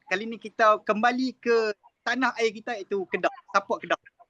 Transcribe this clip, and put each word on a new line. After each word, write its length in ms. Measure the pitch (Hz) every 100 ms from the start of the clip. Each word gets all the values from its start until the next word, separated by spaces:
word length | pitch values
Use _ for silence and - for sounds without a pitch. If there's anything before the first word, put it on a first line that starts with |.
| -
Kali 240 | 185 226
ni 80 | 226
kita 400 | 214 - 220 214 214
kembali 480 | 208 240 247 254 -
ke 320 | 240 233 220 208 _ _ -
tanah 240 | 247 247 233
air 160 | 226 214
kita, 240 | 220 226
iaitu 240 | 190 196 180
Kedah. 220 | 196 170 - -
Support 320 | 202 - 226
Kedah. 160 | 175 165 - - -